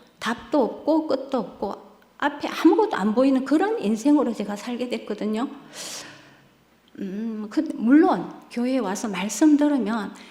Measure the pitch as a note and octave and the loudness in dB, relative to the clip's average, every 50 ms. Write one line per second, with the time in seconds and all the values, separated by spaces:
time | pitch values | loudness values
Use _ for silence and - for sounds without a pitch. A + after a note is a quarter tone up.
0 | - _ _ _ - G#3+ A#3+ - - - D#4 D4 A3 G3+ - - - C#4+ D#4+ D#4 | -20 _ _ _ -6 -6 -6 -6 -4 0 2 2 2 2 -2 -4 0 0 2 2
1 | D#4 - - - - - - A#3+ F3+ - - - A3+ G3 - - - - - _ | 2 0 -4 -4 -4 -4 -4 -4 -4 -6 -8 -8 -8 -8 -8 -12 -16 -20 -20 _
2 | _ _ _ - C#4 D4 D4 - - - - - - D#4+ G4 A#3 G#3 G#3+ - - | _ _ _ -4 -4 -4 -4 -4 -8 -8 -4 4 4 6 6 6 4 2 0 0
3 | F#3+ G#3+ G3+ B3 C4+ C#4 C4 C4 C4+ - D4 D#4+ F#4+ G#4+ A4+ A#4 G3+ G3+ A3+ G#3 | 0 2 2 4 4 4 4 2 2 2 2 2 2 0 -2 -2 0 -2 -2 2
4 | - D4 D4 D4 - A#3+ G#3+ - G3+ G3+ G3+ G3+ - B3+ A#3+ A#3 B3 A#3+ A3 A3 | 4 4 4 4 4 0 -2 -4 -6 -6 -8 -8 -8 -8 -6 -6 -6 -6 -6 -8
5 | - - G#3 - G3 G#3+ G#3+ A3 C4+ - - - - - - - - - - - | -6 -8 -8 -6 -4 -4 -2 -4 -4 -6 -8 -14 -20 -18 -16 -14 -14 -12 -12 -14
6 | - - - - - - - _ _ _ _ _ _ _ _ _ _ _ - - | -16 -18 -20 -20 -20 -20 -20 _ _ _ _ _ _ _ _ _ _ _ -14 -12
7 | G3+ F#3 F#3+ G#3 A3+ A3+ A3 G#3+ G#3 G#3+ - D#4 D#4+ - - - G#3+ A#3 C#4 D#4 | -10 -10 -8 -8 -8 -8 -8 -10 -10 -6 -6 -4 -4 -4 -6 -2 2 6 6 6
8 | F#4 F#4 A#3 F3 - - - - - - - A#3+ A#3+ B3+ C4+ B3+ G#3+ F#3 G3+ G3 | 6 6 2 0 -4 -8 -12 -18 -20 -10 -6 -4 -2 -2 0 -2 -2 -2 -4 -4
9 | - G#3+ F#3+ F3+ G3 A3 - - D#4+ D4+ D4 C#4+ D4 D4 C#4+ B3 G3+ G3+ A#3 A3 | -6 -6 -6 -6 -6 -6 0 4 6 6 6 6 4 2 2 0 0 -2 -4 -4
10 | F#3+ - - - - - | -6 -8 -10 -16 -20 -20